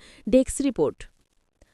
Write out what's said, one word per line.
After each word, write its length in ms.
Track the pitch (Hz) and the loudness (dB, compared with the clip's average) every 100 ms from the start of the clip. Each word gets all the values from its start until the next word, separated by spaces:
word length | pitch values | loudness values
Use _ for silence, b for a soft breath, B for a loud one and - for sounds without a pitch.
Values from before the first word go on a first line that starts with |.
| b b - | b b 2
ডেস্ক 280 | 247 262 - | 2 2 -2
রিপোর্ট। 360 | 277 226 139 - - _ _ _ _ _ b | -4 -2 -4 -4 -20 _ _ _ _ _ b